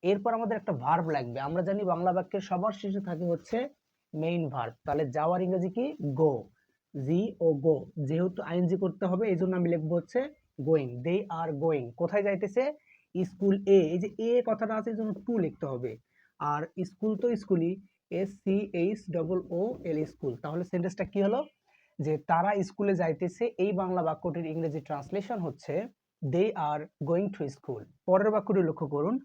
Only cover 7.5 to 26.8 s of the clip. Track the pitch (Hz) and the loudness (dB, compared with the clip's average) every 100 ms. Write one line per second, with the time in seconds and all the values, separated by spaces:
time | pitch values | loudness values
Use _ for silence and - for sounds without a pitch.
7.5 | 147 156 147 - - 135 160 185 185 - | 4 4 2 0 -6 -2 2 0 -2 -2
8.5 | 170 180 190 190 - 190 185 220 175 185 | 2 2 2 0 0 0 0 2 2 2
9.5 | 185 170 170 156 170 165 247 277 302 _ | 2 2 2 2 0 0 -2 -2 -8 _
10.5 | - 139 160 131 120 123 185 202 165 165 | -6 2 2 2 -4 0 0 -2 -4 -4
11.5 | 143 165 151 120 117 175 208 202 190 196 | 0 0 0 -2 -4 0 2 2 0 0
12.5 | 202 269 302 _ _ _ 180 185 - 196 | 0 -2 -4 _ _ _ -4 -4 0 2
13.5 | 196 196 196 160 175 202 - 226 247 233 | 2 6 6 6 0 -2 -4 2 2 2
14.5 | 220 226 220 220 214 220 - - 233 160 | -2 0 -2 -2 -4 -4 -4 -2 0 0
15.5 | - 143 127 123 110 _ _ _ _ 147 | -2 -6 -4 -6 -8 _ _ _ _ -2
16.5 | 147 160 - 180 - 214 214 240 220 - | -2 -4 -6 -8 -2 -2 0 0 -2 0
17.5 | 180 165 190 - _ _ 175 196 - - | 2 2 -2 -10 _ _ -4 -4 -4 0
18.5 | 196 202 175 175 220 - 170 160 185 180 | 0 0 0 0 0 -4 -4 0 -2 -2
19.5 | 170 208 254 175 156 156 - 135 120 151 | -2 -2 -4 -4 -2 -2 -4 -6 -4 -6
20.5 | 160 180 180 180 190 190 202 196 240 302 | -6 -4 -2 -4 -4 -4 0 2 2 -2
21.5 | _ _ _ _ - 143 156 - 165 190 | _ _ _ _ -6 -2 -2 2 2 4
22.5 | 208 190 - 202 190 165 151 180 - 233 | 2 -2 0 0 2 2 0 -2 -2 -4
23.5 | 233 190 185 185 180 160 156 175 160 165 | 0 0 2 0 0 0 -2 -4 -4 -4
24.5 | 156 165 151 135 147 135 196 196 233 165 | -2 -2 -4 -6 -8 -4 -6 -4 -4 -4
25.5 | 135 - 151 240 _ _ _ 143 160 214 | -8 -4 -4 -4 _ _ _ -2 2 2
26.5 | 202 151 151 | 2 -2 -2